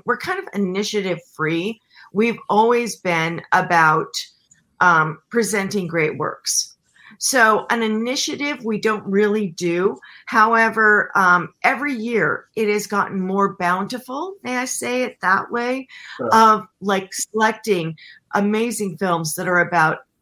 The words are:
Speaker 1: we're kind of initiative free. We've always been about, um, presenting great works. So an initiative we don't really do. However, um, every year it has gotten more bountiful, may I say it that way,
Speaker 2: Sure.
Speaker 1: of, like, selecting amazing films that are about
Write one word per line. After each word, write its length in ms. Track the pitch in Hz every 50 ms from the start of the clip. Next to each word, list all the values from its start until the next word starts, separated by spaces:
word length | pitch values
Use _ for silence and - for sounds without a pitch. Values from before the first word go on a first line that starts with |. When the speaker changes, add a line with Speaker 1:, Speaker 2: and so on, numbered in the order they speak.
| -
Speaker 1:
we're 120 | - 240 233
kind 220 | - - 370 381
of 60 | 370 - -
initiative 680 | 202 202 180 180 190 208 208 - 208 190 185 175 165 - _ _
free. 480 | - 156 156 165 165 175 208 226 - _ _ _ - - - -
We've 240 | 190 220 233 214 - - -
always 460 | 190 208 220 226 240 240 240 214 -
been 460 | - - 185 170 165 160 165 170 165 - -
about, 600 | - 180 180 180 180 165 160 156 156 156 - - - - - - _ _ _ _ _ _ _ _ _ -
um, 400 | - 180 170 160 156 156 151 - _ _
presenting 580 | - 233 226 180 196 208 190 196 196 208 180 165
great 300 | 165 170 156 156 - 139
works. 580 | - - - - - - - - - - - _ _ _ _ _ _ - 220 -
So 480 | - - - 262 226 220 214 190 - -
an 140 | - 233 226
initiative 800 | 220 220 214 226 247 262 294 - - 294 - 285 285 294 - 240
we 160 | 226 220 196
don't 240 | 151 220 220 208 -
really 420 | - 190 196 214 208 208 220 208 180
do. 520 | 160 - 180 175 170 175 185 208 240 - - - - - - -
However, 840 | - 233 214 226 226 226 226 226 214 226 220 214 208 208 190 - -
um, 380 | - 190 180 180 180 165 - _ _ -
every 300 | 233 262 233 277 285 277
year 520 | 226 214 233 240 214 165 147 107 - - _ -
it 140 | - 226 208
has 180 | 208 208 208 -
gotten 320 | 208 202 - - - 196
more 360 | 185 185 190 196 196 196 190 -
bountiful, 800 | 180 175 180 185 196 196 - 233 - - 254 285 339 381 381 392 -
may 140 | 240 254 247
I 80 | 254
say 380 | 254 - - 240 240 247 254 254
it 140 | 240 - _
that 300 | - 180 190 196 - -
way, 360 | - 240 240 247 254 269 262 - - - - - - -
Speaker 2:
Sure. 120 | 123 117 -
Speaker 1:
of, 320 | 226 220 220 214 208 - - _ -
like, 320 | 185 196 202 196 190 190 -
selecting 840 | - - - - 214 220 220 220 220 - 226 202 175 160 165 160 - - - - - _ _ -
amazing 640 | - 202 202 214 214 226 240 220 214 214 196 160 156
films 380 | 196 185 175 165 165 156 -
that 120 | - 185 185
are 120 | 180 175
about 400 | 170 160 175 170 156 160 - - - _ _ _